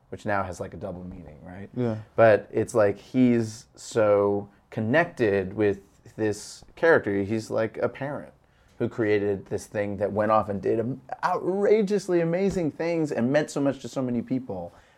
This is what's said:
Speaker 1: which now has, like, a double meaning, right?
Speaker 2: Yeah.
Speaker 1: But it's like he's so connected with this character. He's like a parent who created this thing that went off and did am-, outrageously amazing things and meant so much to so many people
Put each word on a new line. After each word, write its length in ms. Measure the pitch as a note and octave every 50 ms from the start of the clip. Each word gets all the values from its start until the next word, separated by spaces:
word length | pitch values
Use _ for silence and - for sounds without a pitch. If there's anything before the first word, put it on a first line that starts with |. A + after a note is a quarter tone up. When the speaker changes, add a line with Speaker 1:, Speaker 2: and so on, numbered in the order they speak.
| _ _
Speaker 1:
which 160 | - F#2+ -
now 180 | A2 G2+ G2 F#2+
has, 160 | F#2 F2 -
like, 140 | G2 F#2+ -
a 40 | F2
double 280 | F#2+ G2 F2+ F2 F#2
meaning, 320 | F2+ - - E2 D2 D2+ D2
right? 280 | D#2+ F2 F2+ F#2+ G2 - -
Speaker 2:
Yeah. 200 | B2 B2 A#2 A2 A2 G#2+ - _ -
Speaker 1:
But 320 | A2+ A2+ G#2 G2+ - -
it's 240 | - A2+ A2 - -
like 220 | A#2 G#2 G2+ G2+ G2+
he's 680 | - - - B2+ B2+ B2 A#2+ A#2 A2+ A2 G#2+ - - _ _
so 720 | - - - - A#2 G#2+ G#2 G#2 G2+ G2+ G2+ G2+ G2+ G2+ - - _ _ _
connected 840 | - - A2 G#2+ B2+ D#3+ E3+ E3+ - - A#2+ G#2 G2 G2+ F#2 F#2 G2
with 240 | G#2+ G#2+ G#2 G2 G2 - _ _ _ _ - - -
this 480 | A2 G#2+ G2+ - - - - - - - -
character. 480 | - - E3 D#3+ A#2+ - G#2+ G2+ G2+ G2+
He's 260 | G2 A2+ A2 G#2+ -
like 280 | A2+ A2+ A2+ G#2+ - -
a 120 | - A2+
parent 420 | - - C3+ C#3+ C#3+ G#2+ D2 C2+ - _ _ _ _ _ _ _ _ -
who 100 | A#2+ A2+
created 560 | - - A#2 G#2 G#2 G#2 G2+ G#2 G2+ F#2 F#2 -
this 180 | A2 G2 - -
thing 300 | - G#2+ G2+ G2+ G2+ F#2
that 140 | G#2 G2
went 200 | G2+ G#2 G#2+ G#2+
off 180 | A2 G#2+ G2+ G#2
and 120 | G2+ G2
did 180 | - G#2+ A2 A2+
am-, 220 | G#2+ A#2+ C3+ C3 - - - - -
outrageously 960 | E3+ F3+ - - E3+ F#3 G3 G3+ G3+ G#3 A3 G#3 F#3 G#3 G3 F3+ - F3+ E3+
amazing 500 | E3+ E3 E3 F#3 G3 G3 E3+ F#3 E3+ D3
things 400 | - - E3 E3 E3+ E3 D#3 C#3+
and 200 | - - A2+ B2
meant 180 | C#3 D3+ D#3 D3+
so 120 | - D3+
much 180 | C#3 C#3 B2 -
to 80 | - A#2+
so 140 | - C#3
many 200 | C3 B2 A#2+ A#2
people 520 | A2 - C3+ C3 B2+ - G2 F2+ E2+ F2 - - _ _ _